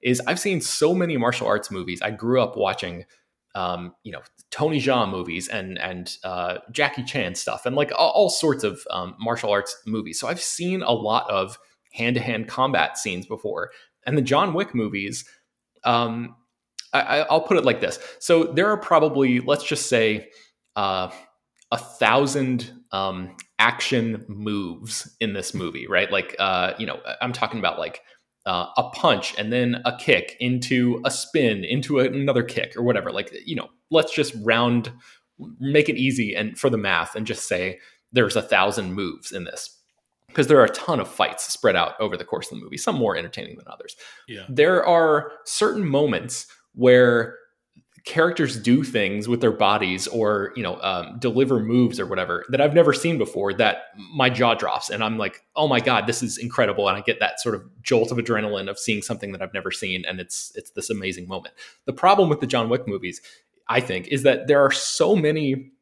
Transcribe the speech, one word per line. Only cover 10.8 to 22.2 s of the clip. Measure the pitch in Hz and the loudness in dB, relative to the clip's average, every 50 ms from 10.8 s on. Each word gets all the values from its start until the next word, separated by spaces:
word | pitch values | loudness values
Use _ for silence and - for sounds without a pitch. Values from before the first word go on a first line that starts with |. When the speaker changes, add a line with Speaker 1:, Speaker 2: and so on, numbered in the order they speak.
| - | 0
Speaker 1:
a | - | 0
lot | 120 113 107 107 110 113 - - | 0 0 0 0 0 0 0 0
of | 104 98 95 98 110 - _ _ _ _ _ _ _ | -2 -2 -2 -2 -6 -18 _ _ _ _ _ _ _
hand-to-hand | - 117 117 123 117 113 127 117 110 113 | -4 -2 0 0 0 -2 -2 -4 -4 -6
combat | 107 - - 131 135 139 85 78 73 - - | -6 -2 0 0 0 2 0 0 0 -2 -6
scenes | - 107 92 90 92 | -6 -6 -6 -6 -8
before. | _ 110 110 - 107 - - 90 - - - _ _ _ _ _ | _ -12 -8 -6 -8 -6 -6 -8 -10 -14 -20 _ _ _ _ _
And | 123 135 | -2 0
the | 151 127 | 0 2
John | 123 135 147 185 196 127 | 2 2 2 2 0 0
Wick | 170 202 196 - | -4 -4 -2 -2
movies, | 123 110 104 - 101 98 101 - - - - _ _ _ _ _ _ _ _ _ _ _ | -4 -2 -2 -4 -6 -6 -6 -8 -10 -14 -16 _ _ _ _ _ _ _ _ _ _ _
um, | 123 120 117 120 117 113 117 120 120 - _ _ _ _ _ _ _ _ - - _ - | 2 2 2 2 -2 -4 -8 -10 -12 -14 _ _ _ _ _ _ _ _ -20 -18 _ 0
I, | 139 | 0
I, | - - - 147 | 0 2 0 0
I'll | 156 - 143 160 | 2 2 2 0
put | 151 - 180 | 2 4 2
it | 170 - | 4 4
like | 131 113 - | 2 0 0
this. | - 92 - - - - - - | -2 -4 -4 -6 -12 -18 -18 -12
So | - - 170 165 160 | 0 4 4 4 4
there | - - 147 180 208 | 2 2 0 2 2
are | 214 | 0
probably, | 208 208 - 175 160 151 156 131 139 139 127 123 123 | -2 0 4 4 4 4 4 4 2 4 4 4 2
let's | 123 123 143 151 - | 2 2 0 0 0
just | - 151 143 - - | -4 -4 -4 -2 0
say, | 131 117 113 110 107 107 - - _ - _ _ _ _ _ _ _ | 2 4 4 4 2 -2 -6 -12 _ -20 _ _ _ _ _ _ _
uh, | 107 101 98 95 95 92 92 - - - _ _ _ _ _ _ _ _ _ | -2 -2 0 0 -2 -4 -6 -8 -14 -20 _ _ _ _ _ _ _ _ _
a | 120 117 | -6 -6
thousand, | - - - - - 107 113 135 | -6 -10 -4 2 2 4 4 4